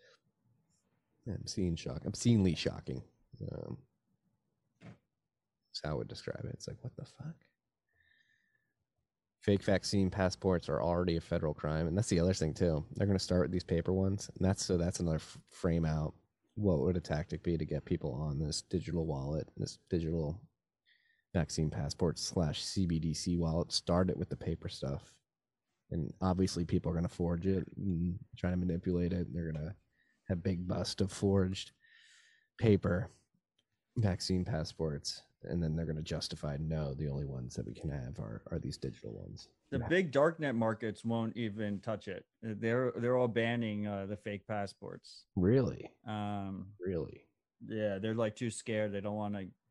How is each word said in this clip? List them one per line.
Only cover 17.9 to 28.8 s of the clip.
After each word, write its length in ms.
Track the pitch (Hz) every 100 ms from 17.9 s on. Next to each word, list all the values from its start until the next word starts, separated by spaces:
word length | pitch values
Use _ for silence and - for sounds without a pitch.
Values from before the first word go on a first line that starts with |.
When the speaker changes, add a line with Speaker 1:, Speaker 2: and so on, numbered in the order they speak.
| 85 76
Speaker 1:
on 260 | 65 76 71
this 220 | 76 -
digital 440 | - 87 - 85 80
wallet, 420 | 69 67 78 - -
this 220 | - - _
digital 500 | 87 82 82 73 95 - _ _ _ _ _ _ _ _
vaccine 380 | 87 76 - 76
passport 480 | - 73 - 87 -
slash 440 | - 92 76 -
C 220 | - 98 87
B 120 | 80
D 160 | 82
C 220 | 78 90 87
wallet? 360 | 82 82 -
Start 380 | - - 87 92
it 60 | -
with 120 | 90
the 80 | -
paper 320 | - 80 -
stuff. 460 | - 69 69 - - _ _ _ _ _ _ -
And 220 | 85 71 -
obviously 440 | 92 90 92 87 82
people 240 | 90 82
are 20 |
gonna 140 | 85 87
forge 380 | - 85 85 95
it 200 | 95 - -
and 400 | 98 85 87 92 - -
try 140 | 90
to 60 | 90
manipulate 560 | 90 87